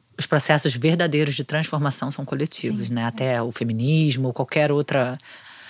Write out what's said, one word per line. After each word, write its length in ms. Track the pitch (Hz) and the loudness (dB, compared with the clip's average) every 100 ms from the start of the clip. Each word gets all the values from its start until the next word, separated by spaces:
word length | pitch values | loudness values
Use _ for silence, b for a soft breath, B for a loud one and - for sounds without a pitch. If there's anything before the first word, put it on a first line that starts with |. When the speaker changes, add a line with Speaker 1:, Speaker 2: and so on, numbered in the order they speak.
| _ - | _ -8
Speaker 1:
os 80 | - | 0
processos 480 | 151 - 151 156 | 2 4 4 2
verdadeiros 600 | 120 156 170 170 147 151 139 | 2 2 2 2 2 0 -2
de 80 | |
transformação 640 | 135 151 160 151 143 135 143 | -2 -2 0 0 0 0 -2
são 140 | 135 | -4
coletivos, 640 | 139 139 160 - 120 107 117 | -4 -4 -4 -2 -2 -2 -2
Speaker 2:
Sim. 60 | |
Speaker 1:
né? 100 | 120 | -2
Até 360 | 117 117 131 120 | -2 -2 0 0
o 120 | 117 | -2
feminismo 760 | 117 117 113 127 160 151 127 131 | -4 -2 0 2 4 4 2 0
ou 80 | |
qualquer 380 | - 131 160 151 | -2 -2 2 2
outra 440 | 147 143 139 123 139 B B B B | 2 0 0 0 -4 B B B B